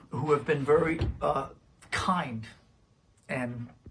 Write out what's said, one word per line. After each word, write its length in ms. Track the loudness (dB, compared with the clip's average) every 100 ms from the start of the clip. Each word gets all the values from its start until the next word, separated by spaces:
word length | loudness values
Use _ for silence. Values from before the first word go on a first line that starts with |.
| -10
who 200 | -4 2
have 140 | 2 2
been 180 | 0
very, 360 | 4 4 4 0 -2 -2
uh, 260 | -2 -2 -4 -12 _ _ -8
kind 540 | -4 0 0 0 -6 -10 -16 _ _ _ _ _ _ -8
and, 420 | -6 -4 -8 -12 -16 -20